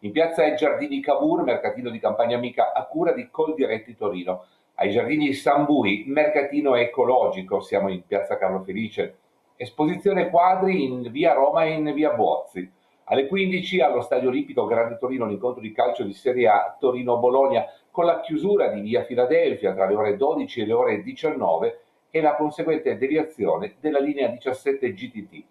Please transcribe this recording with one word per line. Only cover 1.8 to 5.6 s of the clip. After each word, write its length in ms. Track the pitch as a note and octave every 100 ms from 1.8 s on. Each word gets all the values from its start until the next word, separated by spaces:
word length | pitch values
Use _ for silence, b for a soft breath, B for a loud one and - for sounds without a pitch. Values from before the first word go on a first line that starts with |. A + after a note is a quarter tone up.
| B2
di 100 | A2+
campagna 340 | - A2 A#2
amica 380 | A#2+ B2 A#2 A#2
a 140 | - -
cura 260 | D#3 E3+
di 160 | C3 A2+
Coldiretti 640 | - D#3 D3+ C3 A2 -
Torino. 520 | A#2 G#2 F2+ F2+ F#2 B B B
Ai 160 | - F#2
Giardini 420 | G#2 - D3+ D3
Sambui, 720 | - - C#3+